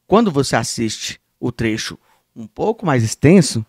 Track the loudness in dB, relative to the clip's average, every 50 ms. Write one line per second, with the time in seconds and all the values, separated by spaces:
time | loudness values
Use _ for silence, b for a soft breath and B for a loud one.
0 | _ 0 2 2 2 2 2 0 0 0 0 -2 -2 -2 -6 -6 -6 -6 -6 -8
1 | -10 -12 -12 _ _ _ _ -8 -8 -8 -6 -4 -4 -4 -4 -4 -8 -10 -12 -14
2 | _ _ _ _ _ _ -20 -18 -18 -16 _ -6 -4 -4 -4 -4 -2 0 0 0
3 | 0 -2 -2 2 4 6 6 6 4 2 -2 -6 -8